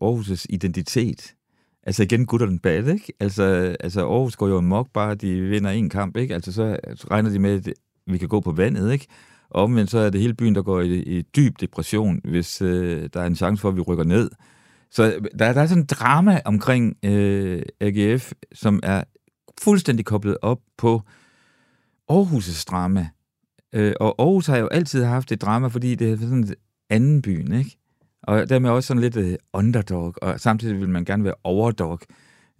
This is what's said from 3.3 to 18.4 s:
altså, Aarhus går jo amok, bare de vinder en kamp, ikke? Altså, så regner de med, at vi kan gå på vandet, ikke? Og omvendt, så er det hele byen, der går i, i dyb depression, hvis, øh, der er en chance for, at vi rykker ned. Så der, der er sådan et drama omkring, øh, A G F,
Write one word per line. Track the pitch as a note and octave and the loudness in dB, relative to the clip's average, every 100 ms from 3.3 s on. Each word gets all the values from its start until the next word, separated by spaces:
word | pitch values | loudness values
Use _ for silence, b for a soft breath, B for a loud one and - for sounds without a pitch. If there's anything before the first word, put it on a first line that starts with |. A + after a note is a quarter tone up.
| G2 F#2+ F2+ F2+ - | 0 2 2 0 -4
altså, | F2+ F#2+ | -6 -4
Aarhus | F2 A2+ C3 - | 0 0 -2 -2
går | G2 | 0
jo | F#2 | 2
amok, | F2 G2+ B2+ | 2 0 -2
bare | G#2+ G#2+ | -2 -2
de | G#2 G2+ F#2 | -2 -2 -2
vinder | F#2+ G#2 G2+ | -2 -2 0
en | G#2 G2+ | -2 -2
kamp, | F#2+ G2 A2 | -2 -4 -4
ikke? | C3 | -4
Altså, | F2 F#2 | -6 -6
så | F#2+ A2 G2+ - A#1 - | -4 -4 -4 -8 -16 -2
regner | G#2 G#2+ | 0 2
de | G2+ | 2
med, | G2+ G2 F#2 | 2 0 -4
at | - _ _ - | -12 _ _ -6
vi | F#2 | -4
kan | F2 | -2
gå | G#2+ | -2
på | F2+ | 0
vandet, | D#2+ C#3+ C2+ G2+ | 0 0 0 0
ikke? | C#3 - b b b b | -2 -6 b b b b
Og | - | 0
omvendt, | G#2 A#2+ G2 | 2 2 2
så | A#2 | 2
er | G#2+ | 2
det | F#2+ | 2
hele | A#2 | -2
byen, | A2 A#2 | 0 0
der | G2 | 2
går | G2 F#2 | 0 0
i, | F2 F2+ | 0 -2
i | - F2 | -2 -6
dyb | - - C3 - | -2 2 2 2
depression, | F#2 - D#2+ G#2+ G#2+ E2+ | -8 -8 -4 -2 0 -2
hvis, | - E2+ E2+ - | -2 -4 -4 -4
øh, | F#2 F2+ F2+ D#2+ D#2 | -2 0 -2 -4 -6
der | F2 | -6
er | F2 | -4
en | E2+ | 0
chance | F#2 G#2 | 0 0
for, | G#2 | 0
at | F#2 | -2
vi | |
rykker | E2+ E2+ | -2 0
ned. | E2 G2 A2 - b b b b b | 2 2 0 -6 b b b b b
Så | - A2 G2 G#2 G#2 | 0 2 2 -6 0
der, | A2+ | 2
der | B2+ | 2
er | D#3+ | 4
sådan | F3+ | 2
et | C#3+ | 2
drama | C#3+ A#2 D3 G3+ F#3 | 0 2 4 4 4
omkring, | - G#2 B2 B2+ A2+ - | 2 0 2 2 2 -2
øh, | G2+ G2+ G2+ G2 F#2+ F2 - - | 0 2 2 0 -2 -4 -8 -4
A | G#2 | -2
G | G2+ G#2 B2+ | 2 2 0
F, | - - | -4 -16